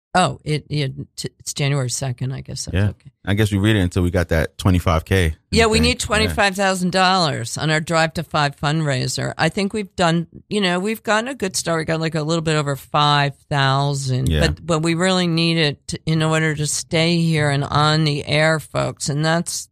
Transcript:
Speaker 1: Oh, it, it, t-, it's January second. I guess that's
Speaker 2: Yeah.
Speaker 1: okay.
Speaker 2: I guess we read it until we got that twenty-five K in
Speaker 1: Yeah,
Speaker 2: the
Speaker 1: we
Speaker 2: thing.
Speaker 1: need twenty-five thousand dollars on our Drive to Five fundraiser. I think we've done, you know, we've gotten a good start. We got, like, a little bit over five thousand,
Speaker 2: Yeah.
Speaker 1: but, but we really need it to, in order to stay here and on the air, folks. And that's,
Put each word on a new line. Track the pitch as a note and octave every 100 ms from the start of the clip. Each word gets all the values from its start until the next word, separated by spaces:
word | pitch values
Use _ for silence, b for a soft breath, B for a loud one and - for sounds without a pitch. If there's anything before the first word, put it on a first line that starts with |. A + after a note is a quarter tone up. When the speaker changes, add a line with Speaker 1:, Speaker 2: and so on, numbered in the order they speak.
| _
Speaker 1:
Oh, | F#3 E3 A#2
it, | D3 D3+ -
it, | D3 C3+ C#3+ - -
t-, | - -
it's | -
January | - C#3+ C#3+ B2
second. | - C3+ A#2+ B2+
I | C3
guess | C3 C3
that's | -
Speaker 2:
Yeah. | E2+ G#2
Speaker 1:
okay. | - - - F#2
Speaker 2:
I |
guess | G2+ G#2
we | G2
read | G#2 G#2+
it |
until | F2 G2
we | F2+
got | F2 E2
that | D#2+ C2 -
twenty-five | G2+ F2 F#2 D#2+
K | - F#2+ E2
in | - _
Speaker 1:
Yeah, | G#3+
Speaker 2:
the | A3+
Speaker 1:
we | A3
Speaker 2:
thing. | A#3+
Speaker 1:
need | B3
twenty-five | - G#3+ G#3+ E3 G3+ F#3+
thousand | G3 F#3+ F3+
dollars | F#3+ F#3 F#3+ D#3+ B2 A#2 -
on | D3+
our | D#3
Drive | D#3 E3 D#3+
to | F3
Five | D3+ D#3 C#3+ -
fundraiser. | D3 D#3+ D3+ B2+ C3 C3 C3 -
I | D#3+
think | G3+ G3
we've | G#3+ G3
done, | - F3 E3 D#3+ - -
you | G#3
know, | F#3 F3+
we've | G3+ A3
gotten | - G#3+ A#3+
a |
good | C4+ F#3+
start. | - - E3
We |
got, | D#3 D#3+
like, | D#3+
a | D#3+
little | D3+ E3+
bit | D#3+ D3+
over | C#3+ C#3
five | - D3+ D3 D3 C#3+ - _
thousand, | C#3+ C3+ C3+ C#3+ C#3 C3+ B2+ C3
Speaker 2:
Yeah. | D#3 C#3+
Speaker 1:
but, | -
but | D#3+ D#3+
we | E3
really | E3 F#3+ F#3 F3
need | E3 E3 E3
it | D3+ - -
to, | - -
in | D#3+
order | D#3+ D#3 D#3
to | D3+ D3
stay | - - D#3+ E3 E3+
here | E3 D#3+ D3
and | C#3+
on | C#3 C#3+ D3+ D#3
the | D#3 C#3+ -
air, | D3 D#3 D#3+
folks. | - C3+ C3 A2 -
And | C#3+
that's, | D#3+ E3+ E3+ - -